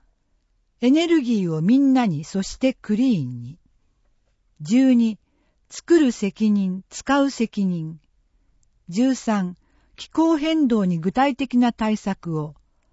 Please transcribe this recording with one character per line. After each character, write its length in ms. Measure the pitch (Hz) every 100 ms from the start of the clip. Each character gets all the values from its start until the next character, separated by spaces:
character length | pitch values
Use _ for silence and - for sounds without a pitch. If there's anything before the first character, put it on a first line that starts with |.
| _ _ _ _ _ _ _ _
エ 100 | 247
ネ 160 | 294 339
ル 140 | 330
ギ 280 | 240 220 175
ー 40 |
を 80 | 156
み 160 | 170 262
ん 160 | 277
な 120 | 262 233
に、 180 | 147
そ 180 | 160 190
し 160 | 190 -
て 160 | 262
ク 220 | - - 214
リ 220 | 262 196
ー 100 | 127
ン 140 | 123
に。 160 | 120 160 _ _ _ _ _ _ _ _ _ -
十 320 | 151 240 262
二、 260 | 247 226 208 _ _ _ _ _
作 300 | - - 339
る 120 | 269
責 400 | - 202 - 214
任、 320 | 202 190 185 -
使 320 | - - 277
う 80 | 277
責 360 | - 226 - 190
任。 340 | 175 160 160 _ _ _ _ _ _ _ _ -
十 280 | 180 262 254
三、 400 | - 208 180 180 _ _ _ -
気 140 | -
候 280 | - 330 320
変 300 | 311 320 277
動 180 | 226 185
に 140 | 170
具 120 | 175
体 240 | 240 277 247
的 220 | 277 247
な 160 | 240
対 240 | - 214 214
策 420 | 202 190 170 156
を。 160 | 151 147 _ _ _